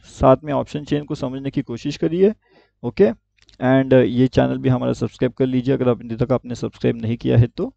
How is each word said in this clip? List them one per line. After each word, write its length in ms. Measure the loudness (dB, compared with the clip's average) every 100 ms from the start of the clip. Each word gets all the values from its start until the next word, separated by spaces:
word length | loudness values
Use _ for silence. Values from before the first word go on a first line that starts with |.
| -20
साथ 300 | 0 4 4
में 100 | 2
ऑप्शन 320 | -6 -4 -10 -4
चेन 200 | -4 -4
को 100 | -8
समझने 360 | -8 -8 -6
की 100 | -6
कोशिश 340 | -6 -8 -8 -4
करिए। 360 | -4 2 2 0 _ _ _ _
ओके, 280 | -10 0 0 0 _ _ _ _
and 340 | 2 2 4 4
ये 320 | 4 2 2
चैनल 300 | 2 0 -2
भी 120 | 0
हमारा 240 | 0 -2
सब्सक्राइब 400 | -4 -6 -4 -4
कर 120 | 0 0
लीजिए 280 | 0 0
अगर 140 | 0 0
अभी 280 | -2 -6 -4
तक 160 | -2
आपने 240 | -2 -4 -8
सब्सक्राइब 460 | -8 -2 -2 -2
नहीं 140 | -4 -4
किया 200 | 0 2
है 100 | 2
तो। 240 | -2 -8